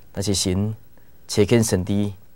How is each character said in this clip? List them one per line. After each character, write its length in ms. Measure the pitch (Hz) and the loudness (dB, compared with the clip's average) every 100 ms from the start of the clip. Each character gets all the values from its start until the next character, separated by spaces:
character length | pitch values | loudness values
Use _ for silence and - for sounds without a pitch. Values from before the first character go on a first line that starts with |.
| - | -14
但 80 | - | -8
是 140 | 101 95 | -2 -2
神 400 | 98 92 107 110 - - - - - | 0 -2 -2 -6 -14 -20 -20 -20 -4
差 160 | - 104 | 2 4
遣 180 | 113 | 4
先 200 | 110 92 | 4 0
知 280 | 95 101 104 98 - | -2 -2 -2 -6 -18